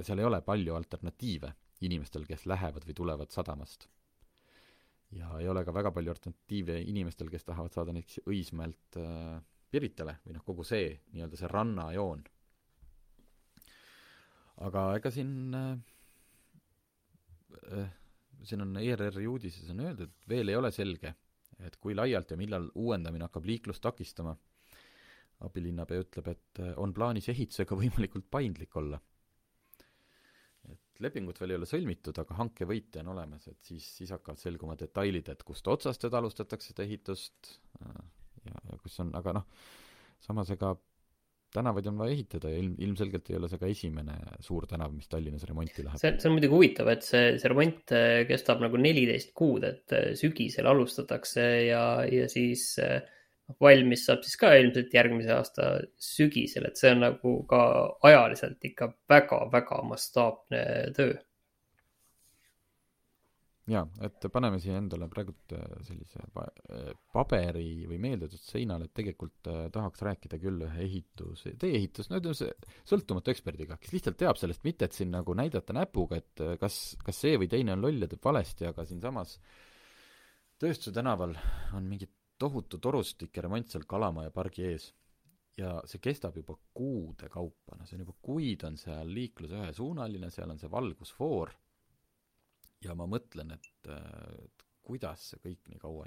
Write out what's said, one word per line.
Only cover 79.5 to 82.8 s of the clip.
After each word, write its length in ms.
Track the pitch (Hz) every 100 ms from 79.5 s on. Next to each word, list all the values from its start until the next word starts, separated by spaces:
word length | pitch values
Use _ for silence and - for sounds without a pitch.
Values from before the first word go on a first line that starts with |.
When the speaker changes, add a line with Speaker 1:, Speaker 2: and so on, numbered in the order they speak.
| - - - - - - - _ _ _ _
Speaker 1:
Tööstuse 320 | 160 151 110 110
tänaval 400 | 127 98 87 80 - - - 98
on 100 | 95
mingi 200 | 98 95 _ _ -
tohutu 400 | 143 131 -
torustik 580 | 85